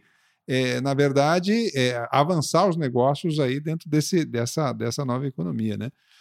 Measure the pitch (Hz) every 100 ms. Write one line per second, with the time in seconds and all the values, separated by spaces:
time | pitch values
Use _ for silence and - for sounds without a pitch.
0 | _ _ _ _ - 131 127 123 135 139
1 | 143 135 147 180 185 233 220 135 123 120
2 | 117 135 147 170 127 160 196 165 135 123
3 | 131 143 175 151 127 139 156 165 160 151
4 | - 180 127 117 117 160 143 113 117 143
5 | 131 123 139 - 175 113 110 104 117 -
6 | _ _